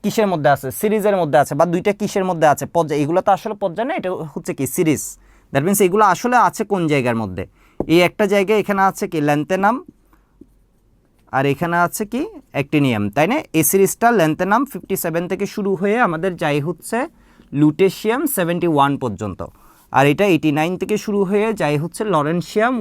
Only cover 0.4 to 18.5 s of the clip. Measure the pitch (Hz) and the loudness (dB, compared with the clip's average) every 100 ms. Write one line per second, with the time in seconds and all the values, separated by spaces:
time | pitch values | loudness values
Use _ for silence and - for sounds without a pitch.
0.4 | 147 143 131 - 196 214 202 196 165 165 | 2 2 -2 -4 -2 0 2 0 2 2
1.4 | 139 143 170 175 202 202 202 202 185 170 | 2 2 0 2 -2 -2 -2 -2 -2 2
2.4 | 156 139 135 170 160 147 143 180 185 190 | 2 2 0 -2 0 0 0 0 2 0
3.4 | 226 208 196 165 247 359 185 180 151 - | -2 -4 -6 -4 -4 -4 -4 -6 -8 -10
4.4 | 170 - 131 - 165 131 - - _ _ | -8 -6 -4 0 0 0 -4 -16 _ _
5.4 | _ 135 156 196 190 202 208 175 240 247 | _ -2 0 2 2 4 2 2 2 2
6.4 | 190 - 214 202 165 147 123 113 107 90 | 2 0 -4 -2 0 0 0 -2 -4 -8
7.4 | 90 _ _ _ - 165 175 - 208 202 | -12 _ _ _ 2 4 4 0 0 2
8.4 | 190 214 190 196 190 185 196 165 147 147 | 2 0 0 0 0 0 -6 -2 0 0
9.4 | 147 190 196 254 370 _ _ _ _ _ | 0 0 0 0 -8 _ _ _ _ _
10.4 | - _ _ _ _ _ _ _ _ 127 | -20 _ _ _ _ _ _ _ _ 0
11.4 | 139 139 170 175 170 - 208 240 381 370 | 0 0 0 0 0 -2 -6 -6 -8 -10
12.4 | _ 139 143 156 139 110 101 117 165 285 | _ -6 -2 0 2 0 -2 0 0 0
13.4 | - 160 156 196 190 - 233 233 156 151 | -2 0 2 2 2 2 2 4 2 0
14.4 | 185 220 277 190 - 185 175 160 175 190 | 0 0 -2 -8 -8 -6 -4 -4 -4 -4
15.4 | 202 - 196 180 202 226 226 160 185 175 | -6 -4 -4 -2 0 0 0 0 -4 -2
16.4 | 160 147 147 175 - 226 311 _ _ _ | -2 -2 -2 -8 -6 -6 -6 _ _ _
17.4 | _ 139 151 151 190 180 214 240 330 - | _ 2 2 4 0 0 -4 -2 -2 -2
18.4 | 170 | -2